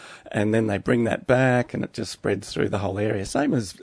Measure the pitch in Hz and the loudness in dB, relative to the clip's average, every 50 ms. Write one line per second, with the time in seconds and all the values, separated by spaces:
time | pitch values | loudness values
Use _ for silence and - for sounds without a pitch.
0 | - - - - - - - 110 104 107 110 113 110 107 101 95 - - 120 117 | -20 -20 -20 -20 -14 -4 -2 0 2 2 2 2 2 2 0 -2 0 0 2 2
1 | 113 110 - - - - 127 127 131 127 123 123 120 - - - 101 - - 117 | 2 0 0 -2 2 2 4 4 6 4 4 2 0 -2 -4 -6 -6 -6 -6 -8
2 | 101 - - - - 107 101 98 98 - - - - - 104 98 101 90 95 104 | -8 -8 -8 -4 -2 -2 -2 -2 -4 -6 -2 -2 0 0 0 -2 -2 -2 -2 -2
3 | 107 107 113 98 98 - - - 302 277 170 120 104 87 - - | -2 -2 -2 -2 -4 -4 -2 -2 0 0 0 0 -2 -4 -10 -8